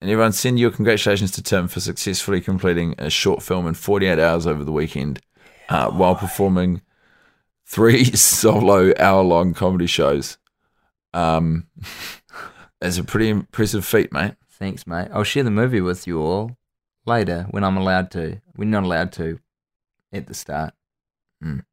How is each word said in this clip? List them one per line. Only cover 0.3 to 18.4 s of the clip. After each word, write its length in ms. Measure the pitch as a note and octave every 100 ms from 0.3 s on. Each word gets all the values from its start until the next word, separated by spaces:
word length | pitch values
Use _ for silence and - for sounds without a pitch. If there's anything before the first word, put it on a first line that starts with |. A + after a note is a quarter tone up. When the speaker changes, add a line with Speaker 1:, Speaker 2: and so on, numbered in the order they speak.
Speaker 1:
send 260 | F#2+ B2+ B2
your 120 | A#2
congratulations 600 | - A2+ G#2+ G#2+ G2+ F#2+
to 100 | -
Tim 240 | - G2 F2
for 140 | -
successfully 600 | F#2 D#2+ - F#2 - F#2+
completing 540 | F2+ F#2 F#2 E2+ E2+ -
a 100 | D#2+
short 340 | - G2 F2
film 240 | - F#2 E2+
in 80 |
forty-eight 440 | E2 - G2+ F#2+ E2
hours 280 | E2 E2+ E2
over 160 | D2+
the 100 | D2
weekend, 480 | D2+ D#2 C2+ C#2+ C2+ _ _ _ _ -
uh, 200 | D#2 A1+
while 240 | E2+ F2+
performing 680 | F#2 G2 - G2 F2+ F2+ F2 - _ _ _ _ _ _ _
three 400 | - - A2+ A#2
<laughs> 100 | A#2+ -
solo 760 | - - A2+ G#2 F#2+ G2 F#2 -
hour-long 560 | G2 F#2+ F#2 E2+ F2+
comedy 320 | E2 F#2 F#2 E2+
shows. 500 | - C#2+ D2 - - _ _ _ _ _ _ _
Um, 540 | F2 E2 D#2+ E2 E2 - - - - - - _
<laughs> 540 | - - - - -
that's 180 | F2+ F2
a 60 |
pretty 260 | E2 G#2 A2
impressive 540 | G#2 - - G#2 G#2 F2
feat, 260 | G#2+ -
mate. 220 | C#2 G2+ - _
Speaker 2:
Thanks, 360 | - G2 - -
mate. 220 | E2+ F#2
I'll 120 | -
share 180 | G2+ C#3+
the 80 | B2
movie 300 | G#2 B2+ A#2
with 260 | F2+ F2+ -
you 140 | E2
all 360 | D#2 F#2+ A2+ B2 _ _ _ _ -
later 400 | A#2 F#2 F2 F#2
when 140 | G2+
I'm 120 | G2 F#2+
allowed 320 | F#2+ F#2 F2+
to. 280 | F2+ D#2+ F#2+